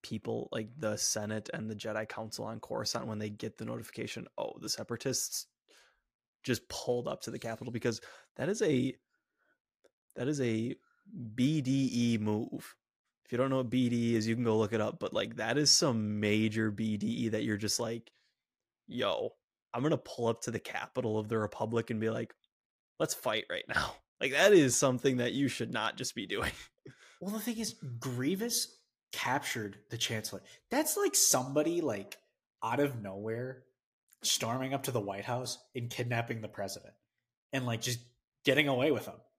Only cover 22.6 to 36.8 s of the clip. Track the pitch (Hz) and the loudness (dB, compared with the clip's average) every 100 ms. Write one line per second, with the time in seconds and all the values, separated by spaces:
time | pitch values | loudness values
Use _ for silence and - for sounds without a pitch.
22.6 | _ _ _ _ - - - 110 - 87 | _ _ _ _ -2 -2 -2 -2 -2 -8
23.6 | - - - - _ _ 135 139 190 202 | -2 -2 -2 -6 _ _ -2 6 10 10
24.6 | 135 117 139 127 139 127 123 110 139 - | 10 6 4 4 2 2 0 2 0 0
25.6 | 113 117 107 - - - 98 101 113 - | -2 -2 -2 -2 -6 -6 -4 -2 -2 -4
26.6 | - _ - - - - 185 214 220 226 | -18 _ -20 -20 -20 -10 -6 -4 -4 -4
27.6 | 220 - 139 117 131 123 131 190 233 233 | -6 -6 -10 -6 -4 -2 0 0 -2 -2
28.6 | - - _ _ _ - 120 135 - - | -4 -8 _ _ _ -6 0 0 0 -4
29.6 | 104 98 _ 117 - 113 - 98 - - | -6 -10 _ -6 -2 -4 -6 -10 -14 -20
30.6 | _ 247 311 - 403 - - 131 131 139 | _ -2 0 0 2 4 4 4 2 2
31.6 | 156 170 151 104 98 - _ _ _ _ | 2 2 0 -2 -6 -16 _ _ _ _
32.6 | 113 127 143 123 101 98 110 113 127 127 | -2 2 2 0 -8 -6 -4 -4 -6 -10
33.6 | _ _ _ _ _ _ - - 113 123 | _ _ _ _ _ _ -2 0 0 -2
34.6 | 131 135 - 123 101 98 101 123 131 - | -2 -2 -2 -2 -2 -6 -4 -4 -4 -8
35.6 | _ 131 120 - 120 117 120 117 107 - | _ -8 -6 -4 -2 0 -2 -6 -8 -8
36.6 | 98 - | -8 -8